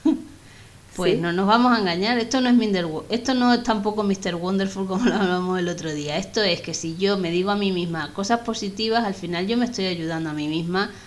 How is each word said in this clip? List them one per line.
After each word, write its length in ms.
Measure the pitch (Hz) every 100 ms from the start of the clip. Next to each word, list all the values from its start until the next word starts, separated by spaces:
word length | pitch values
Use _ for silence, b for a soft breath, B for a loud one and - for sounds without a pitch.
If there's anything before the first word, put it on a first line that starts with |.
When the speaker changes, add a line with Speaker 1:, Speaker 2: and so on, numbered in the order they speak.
Speaker 1:
<laughs> 920 | 311 - - - - - - - - -
pues 200 | 175 156
Speaker 2:
Sí. 40 |
Speaker 1:
no 100 | 175
nos 140 | 175 196
vamos 280 | 226 247 226
a 40 |
engañar, 400 | 190 170 208 240
esto 200 | 233 262
no 100 | 254
es 60 | 247
Minder 300 | 214 185 170
Wo-, 200 | 156 -
esto 240 | 233 262
no 180 | 254 247
es 120 | 240
tampoco 400 | 240 214 208 208
mister 320 | 202 190 190 170
Wonderful 500 | 180 190 190 190 190
como 200 | 190 240
lo 100 | 208
hablamos 420 | 185 180 180 185
el 80 | 175
otro 240 | 165 160
día. 260 | 151 147 156
Esto 260 | 190 226
es 180 | 202 170
que 140 | - 160
si 200 | 165 165
yo 200 | 196 196
me 140 | 170
digo 180 | 175 190
a 60 | 208
mí 160 | 196
misma 420 | 180 175 165 151
cosas 280 | - 196 233
positivas, 640 | 233 220 202 202 220 226 214
al 100 | 190
final 320 | 175 175 196
yo 100 | 240
me 80 | 240
estoy 200 | 220 190
ayudando 420 | 175 165 165 160
a 40 |
mí 140 | 151 151
misma 440 | 160 170 190 208 B